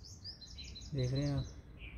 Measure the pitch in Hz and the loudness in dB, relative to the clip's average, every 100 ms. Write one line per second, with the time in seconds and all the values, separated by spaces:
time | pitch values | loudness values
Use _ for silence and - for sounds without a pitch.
0 | - - - - - - - - - 139 | -12 -8 -8 -8 -8 -8 -6 -6 -2 4
1 | 127 135 143 139 - - - - - | 4 6 6 4 2 -4 -10 -10 -8